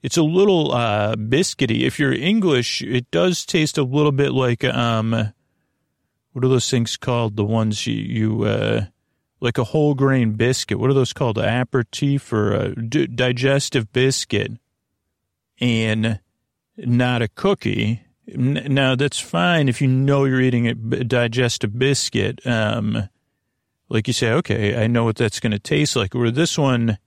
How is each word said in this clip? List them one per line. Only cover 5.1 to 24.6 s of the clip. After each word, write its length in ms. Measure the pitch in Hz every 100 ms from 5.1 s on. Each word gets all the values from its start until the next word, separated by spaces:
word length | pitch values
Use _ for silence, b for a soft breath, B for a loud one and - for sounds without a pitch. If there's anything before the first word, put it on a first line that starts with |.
| 113 107 - _ _ _ _ _ _ _ _ _
what 140 | -
are 40 | 127
those 220 | 131 -
things 260 | 131 113 -
called? 380 | - 120 113
The 100 | 104
ones 440 | 104 113 110 107 -
you, 60 |
you, 500 | 110 107 113 110 110
uh, 400 | 107 107 107 110 101 _ _ _ _ _
like 180 | 120 117
a 60 |
whole 300 | 117 156 147
grain 400 | 139 139 135 117
biscuit. 440 | 107 117 131 - 98
What 120 | 120
are 40 |
those 180 | 135 123
called? 260 | - 127 107
Aperitif 920 | 101 117 123 131 117 - 143 139 -
or 200 | 110 104
a 220 | 104 95 107
d-, 320 | 113 113 135
digestive 840 | 120 127 123 135 139 - 127 110
biscuit, 600 | 127 131 131 - 104 107 113 _ _ _ _ _ _ _ _ _ _
and 600 | 123 113 110 110 113 107 _ _ _ _ _ -
not 440 | 123 120 123 123
a 80 | 113
cookie. 760 | - 196 202 - 104 110 113 _ _ -
N-, 380 | - 127 143 -
now 260 | 135 135 127
that's 240 | 143 -
fine 480 | - 170 175 170 139
if 120 | 117
you 60 | 139
know 380 | 131 135 139
you're 160 | 139 131
eating 260 | 127 120 117
a 80 |
b-, 300 | 113 110 135
digestive 720 | 123 127 120 117 123 - 107 110
biscuit. 680 | 135 135 - 110 101 117 123
Um, 640 | 117 107 110 107 110 98 _ _ _ _ _ _ _ _
like 200 | 110 107
you 60 |
say, 180 | 120 120
"Okay, 500 | 127 - 110